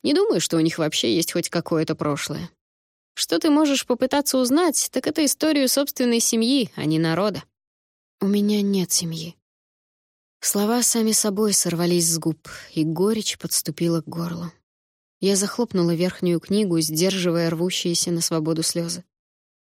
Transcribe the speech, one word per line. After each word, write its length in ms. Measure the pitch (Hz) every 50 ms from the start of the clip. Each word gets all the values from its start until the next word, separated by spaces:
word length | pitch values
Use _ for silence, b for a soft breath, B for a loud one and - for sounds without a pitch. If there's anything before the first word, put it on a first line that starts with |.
Не 120 | - - 294
думаю, 260 | 370 403 453 359 175
что 160 | - - 165
у 20 | 165
них 200 | 160 160 - -
вообще 340 | 160 156 - - - 117 151
есть 200 | 165 165 - -
хоть 160 | 175 170 -
какое-то 440 | - 175 - - 170 156 156 - 160
прошлое. 560 | - - 151 143 139 - - 147 - 175 170 _ _ _ _ _ _ _ _ _ _ _ _ _
Что 240 | - - - 330
ты 140 | 339 - 320
можешь 340 | 285 302 311 285 277 254 -
попытаться 540 | - 247 240 262 262 - 285 285 - - 262
узнать, 500 | 254 240 269 311 370 330 - - - -
так 140 | - 269 -
это 180 | - 311 - 311
историю 460 | 262 - - - 311 311 285 269 247
собственной 500 | - 277 285 285 - - 254 247 233 233
семьи, 520 | - - - 226 226 233 277 277 226 - -
а 100 | - -
не 120 | 151 160
народа». 460 | 160 165 160 165 170 202 214 185 - - _ _ _ _ _ _ _ _ _ _ _ _ _ _ -
«У 40 | 196
меня 360 | 196 202 208 208 208 208 208 202
нет 280 | 202 196 190 180 -
семьи». 440 | - - 175 165 165 165 165 170 - _ _ _ _ _ _ _ _ _ _ _ _ _ _ _ _ _ _ _ _ _
Слова 400 | - - - 202 208 208 233 247
сами 300 | 233 - - 233 220 220
собой 420 | 214 - - 214 196 208 220 208 196
сорвались 560 | - - 180 170 165 175 175 175 175 165 165
с 80 | 165
губ, 300 | 160 156 165 151 - - - - - - - -
и 100 | 156 156
горечь 540 | 160 160 160 190 208 226 220 208 - -
подступила 640 | - - 165 - - - - 151 - 170 170 170 165
к 60 | 156
горлу. 440 | - 151 170 170 170 170 170 175 165 - _ _ _ _ _ _ _ _ _ _ _ _ _
Я 160 | - 196 202
захлопнула 580 | 190 202 196 - - 240 - - 185 170 170 170
верхнюю 460 | 160 180 185 - - - 180 170 165
книгу, 400 | - - 196 208 214 185 170 160
сдерживая 720 | 156 151 156 156 180 190 190 190 175 180 165 170 170 165
рвущиеся 600 | 165 160 175 185 - - - 180 170 - - 185
на 100 | 175 165
свободу 420 | 165 - 170 160 156 160 165 160 160
слёзы. 400 | - - 175 170 170 170 175 - _ _ _ _ _ _ _ _ _ _ _ _ _ _